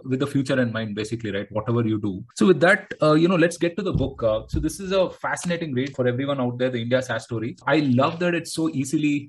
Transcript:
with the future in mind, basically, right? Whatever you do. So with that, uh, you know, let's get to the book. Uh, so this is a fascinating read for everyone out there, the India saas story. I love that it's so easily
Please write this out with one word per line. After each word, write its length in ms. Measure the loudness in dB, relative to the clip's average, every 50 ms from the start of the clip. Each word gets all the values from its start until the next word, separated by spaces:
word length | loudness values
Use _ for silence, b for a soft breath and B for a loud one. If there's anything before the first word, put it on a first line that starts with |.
| -2
with 160 | -4 -4 -2
the 60 | -2 0
future 300 | 0 0 0 0 0 0
in 100 | 0 0
mind, 240 | -2 -4 -6 -4 -4
basically, 360 | -6 -6 -4 -6 -6 -6 -4
right? 160 | -6 -6 -6 -6
Whatever 340 | -6 -6 -2 0 0 0 2
you 140 | 0 0 -2
do. 240 | -2 -4 -6 -6 -10 -8 -2 2
So 80 | 4
with 160 | 4 6 6
that, 320 | 6 4 4 4 0 -6 -4 0
uh, 140 | 4 4 6
you 120 | 6 6 4
know, 80 | 4
let's 220 | 4 4 2 2 0
get 180 | -2 -2 -2
to 80 | -2 -4
the 80 | -2
book. 320 | 0 0 -2 -2 -4 -2 0
Uh, 200 | 0 0 0 -2 -4
so 140 | -4 -4
this 180 | -4 -4 -6 -6
is 140 | -4 0 2
a 160 | 2 2 0
fascinating 640 | -2 -6 -6 -6 -6 -4 -4 -4 -4 -4 -4 -4 -2
read 200 | -2 -4 -2 -2
for 140 | -2 0 0
everyone 320 | 0 0 -2 -2 -2 -2
out 180 | -2 -2 -2 -2
there, 120 | -2 -2
the 120 | -2 -2
India 200 | -2 0 0 0
saas 240 | 0 -2 -6 -6 -6
story. 320 | -6 -6 -6 -6 -6 -8 -8 -2 0
I 120 | 2 2
love 400 | 4 4 4 4 4 2 0 0
that 140 | -2 0 0
it's 200 | -2 -4 -6 -4
so 160 | -4 -2 -2
easily 580 | -2 -4 -4 -2 -2 0 0 0 0 -2 -4